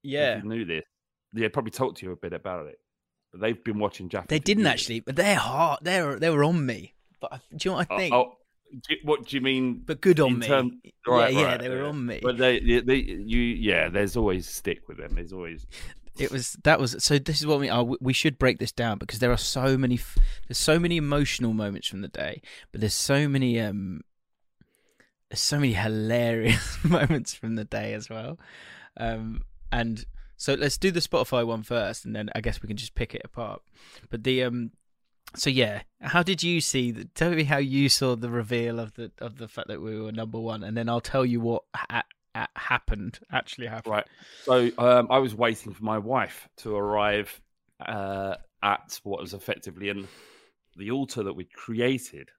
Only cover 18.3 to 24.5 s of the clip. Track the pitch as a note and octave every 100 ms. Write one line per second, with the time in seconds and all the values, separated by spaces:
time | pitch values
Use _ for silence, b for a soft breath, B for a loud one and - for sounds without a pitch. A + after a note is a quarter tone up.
18.3 | C3 B2+ - G#2+ - A#2 G2+ - G#2+ B2
19.3 | A#2+ - C3 C3 C3 B2+ B2 - - B
20.3 | B - B2 - D#3+ F3 E3+ C#3+ D3 C#3
21.3 | - A#2+ A2 G#2 G2 - G2 G2+ - C#2+
22.3 | - B B B - G#2 - - C#3 D3
23.3 | C#3 B2+ A#2 G#2+ G2+ F#2+ E2+ - _ _
24.3 | _ _